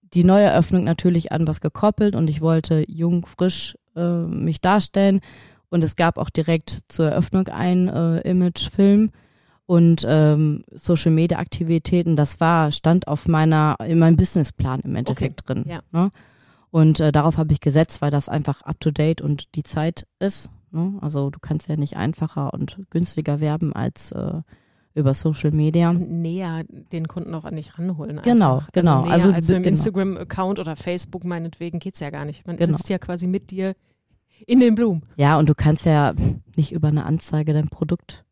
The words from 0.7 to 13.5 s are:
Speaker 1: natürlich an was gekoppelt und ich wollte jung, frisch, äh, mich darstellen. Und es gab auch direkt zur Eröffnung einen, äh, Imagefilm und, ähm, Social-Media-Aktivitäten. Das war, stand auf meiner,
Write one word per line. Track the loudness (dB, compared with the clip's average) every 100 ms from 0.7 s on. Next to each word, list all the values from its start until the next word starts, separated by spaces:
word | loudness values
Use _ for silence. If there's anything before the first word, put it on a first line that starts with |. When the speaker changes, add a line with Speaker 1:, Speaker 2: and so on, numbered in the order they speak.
| 0
Speaker 1:
natürlich | 0 0 0 0 -2
an | -2 -2
was | -2
gekoppelt | -6 0 -2 2 0 0
und | -2
ich | 0
wollte | 0 0 0 -2 -2
jung, | -4 -2 -2 -4
frisch, | -2 -2 -2 -8 -12 _
äh, | -6 -2 -2
mich | -4 -4 -4 -2
darstellen. | 2 2 2 2 4 2 -2 -20 -20 _ _
Und | -2
es | -2
gab | 0 0 0
auch | -4
direkt | -2 0 -2 -2 -12 _
zur | -2 0
Eröffnung | 0 0 -2 -2
einen, | -2 0 2 0
äh, | 0 0 0 0
Imagefilm | 0 0 -2 -6 2 6 6 2 _ _ _ _ _ 0
und, | 6 6 6 2
ähm, | 4 4 4 2 -2 -8
Social-Media-Aktivitäten. | -10 0 2 4 2 2 0 -4 -6 0 0 2 0 2 2
Das | 0 2
war, | 2 4 2
stand | 0 2 2 2
auf | -4 0
meiner, | 2 4